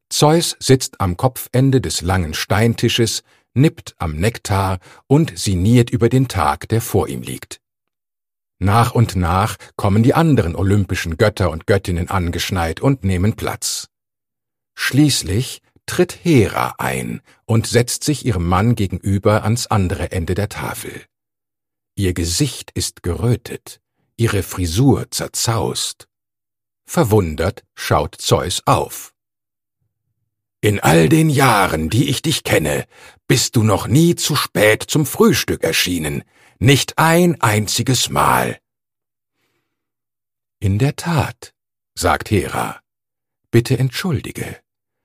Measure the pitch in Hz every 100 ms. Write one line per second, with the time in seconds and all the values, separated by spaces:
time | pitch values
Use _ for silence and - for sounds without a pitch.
0 | - - 147 165 165 - - 131 - -
1 | 92 87 131 - - 123 135 131 80 -
2 | 85 95 78 - - 95 117 107 117 -
3 | - - - _ _ - 151 - - -
4 | 87 76 101 - - 98 95 95 - -
5 | - 139 165 - - 92 95 123 120 -
6 | 117 131 131 95 73 71 - 110 - 101
7 | 78 65 60 64 - - _ _ _ _
8 | _ _ _ _ _ - 95 107 123 127
9 | 107 98 85 92 110 - - - 104 101
10 | 117 143 165 127 85 85 95 104 95 92
11 | - 78 107 - 90 78 - 101 - 87
12 | 87 98 85 85 - 92 82 80 135 139
13 | 98 90 101 - - - - - - _
14 | _ _ _ _ _ _ _ - - 127
15 | 151 - 80 92 131 - _ _ - -
16 | 180 - 175 147 95 57 62 - 65 65
17 | 60 58 _ _ - 113 - 120 120 -
18 | - 147 - 92 85 90 113 120 98 92
19 | - 98 107 107 110 117 - 110 92 85
20 | 85 92 82 92 101 - 73 - - -
21 | - _ _ _ _ _ _ _ _ -
22 | 95 87 82 85 147 - - - - -
23 | 90 85 117 120 - - - - _ _
24 | _ - 117 101 87 - 90 82 139 92
25 | - - 76 - - 113 62 - - -
26 | - _ _ _ _ _ _ _ - -
27 | 135 107 87 76 87 - _ - - 82
28 | 76 - - 85 73 - - 107 69 -
29 | - _ _ _ _ _ _ _ _ _
30 | _ _ _ _ _ _ 107 101 - 165
31 | 160 160 160 139 135 107 90 80 78 107
32 | 143 131 165 - - 107 76 71 - _
33 | - _ - 135 - - 107 95 - 127
34 | 170 170 - 147 - - 104 107 - 151
35 | 151 - 220 135 - 82 82 80 - 87
36 | 76 71 - _ _ - 127 139 - -
37 | 160 165 180 156 113 107 104 - 120 127
38 | - 69 73 64 62 57 _ _ _ _
39 | _ _ _ _ _ _ _ _ _ _
40 | _ _ _ _ _ - 101 101 139 -
41 | 170 160 - - - _ _ _ _ -
42 | 87 76 - 104 65 - 55 - _ _
43 | _ _ _ _ _ 120 120 127 131 -
44 | 190 135 - - - - _ _ _ _